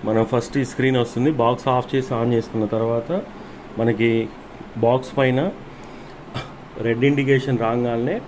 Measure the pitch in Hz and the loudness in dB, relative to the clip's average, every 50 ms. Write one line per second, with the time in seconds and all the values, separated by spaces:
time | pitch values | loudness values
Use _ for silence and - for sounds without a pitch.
0 | - 107 110 113 113 107 131 120 117 - - 143 131 127 - - 127 131 131 127 | -2 0 2 2 2 2 2 0 0 0 -2 -2 -2 -2 0 2 2 4 4 2
1 | 120 117 - 117 123 147 160 131 120 117 123 120 - 135 127 127 127 - - 135 | 0 0 0 0 2 2 2 4 4 2 2 2 2 2 2 2 0 0 -2 -2
2 | 127 - 131 113 117 120 120 117 110 - - 113 107 101 113 110 113 113 117 117 | 0 0 -2 0 2 2 2 2 0 0 -2 -2 -2 0 0 0 0 0 0 -2
3 | 117 - 170 196 - - - - - - - - - - - - 113 117 113 101 | -2 -2 -4 -4 -4 -6 -14 -16 -16 -16 -16 -18 -18 -12 -4 0 2 2 2 4
4 | 113 117 113 113 113 113 - - - - - - - - - 117 110 117 123 131 | 4 4 4 2 0 -2 -8 -14 -18 -18 -18 -18 -18 -12 -4 2 2 4 4 2
5 | 131 - - - 135 127 127 131 151 190 - - - - - - - - - - | 0 -2 0 2 2 4 4 2 0 0 -4 -6 -14 -16 -16 -16 -16 -16 -16 -16
6 | - - - - - - - - - - - - - - - - 110 113 117 117 | -16 -18 -18 -18 -18 -12 -10 -10 -10 -10 -14 -18 -18 -16 -12 -4 0 0 2 4
7 | 127 139 143 139 139 131 139 131 131 139 127 113 113 113 117 123 120 120 120 117 | 4 4 4 4 4 4 4 4 4 2 0 2 2 2 2 2 2 0 0 0
8 | 120 135 185 233 - | 0 0 -2 -4 -6